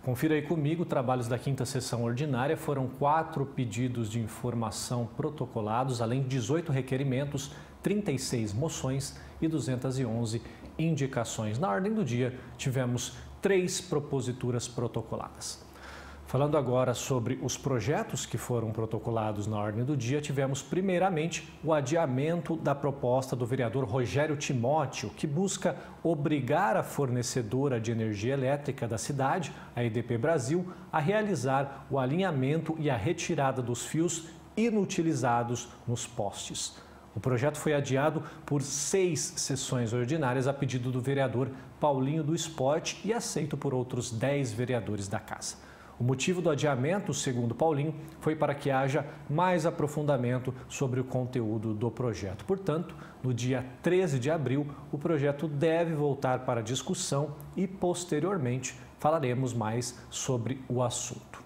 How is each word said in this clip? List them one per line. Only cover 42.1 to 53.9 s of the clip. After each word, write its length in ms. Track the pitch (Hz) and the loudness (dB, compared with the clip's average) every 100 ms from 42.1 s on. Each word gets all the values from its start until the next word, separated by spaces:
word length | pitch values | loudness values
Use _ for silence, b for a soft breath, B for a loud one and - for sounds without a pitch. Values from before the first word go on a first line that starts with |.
| 156 | 2
do 120 | 147 165 | 0 0
Esporte 640 | 156 - 127 156 160 - | -2 0 2 2 0 -6
e 80 | 185 | -2
aceito 460 | 226 233 - - 139 | -2 0 -2 -2 -2
por 160 | 139 | 0
outros 380 | 127 123 120 117 | 0 0 -2 -4
dez 420 | 113 131 143 131 | 0 0 2 0
vereadores 540 | 107 120 123 101 104 98 | -2 0 0 0 -4 -2
da 120 | 104 | -4
casa. 380 | - - - - B B B B | -6 -8 -8 -10 B B B B
O 40 | |
motivo 360 | 120 131 - 180 | 0 2 2 2
do 120 | 175 | 2
adiamento, 600 | 143 151 131 131 196 202 | 4 2 2 2 0 -2
segundo 420 | 143 - 120 120 117 | -2 -2 0 0 2
Paulinho, 400 | 160 147 151 151 B B | 2 2 0 -4 B B
foi 140 | - 151 | -2 2
para 180 | 147 | 0
que 160 | 139 143 | 0 2
haja 360 | 131 135 147 143 B B | 2 2 0 -2 B B
mais 380 | 147 180 180 165 | 2 4 4 2
aprofundamento 880 | 165 147 147 147 139 123 123 123 123 B | 2 0 0 2 2 4 0 -2 -6 B
sobre 300 | - 135 123 | -2 0 2
o 40 | |
conteúdo 680 | 127 131 123 123 110 113 110 | 0 0 0 0 0 0 0
do 160 | 107 117 | 0 0
projeto. 560 | 113 127 107 98 92 - | 0 -2 -2 -4 -8 -2
Portanto, 500 | 190 190 151 180 - B B | -2 2 0 -2 -8 B B
no 100 | 127 | -2
dia 320 | 117 123 127 127 - | 0 2 0 -2 -2
treze 380 | - | 4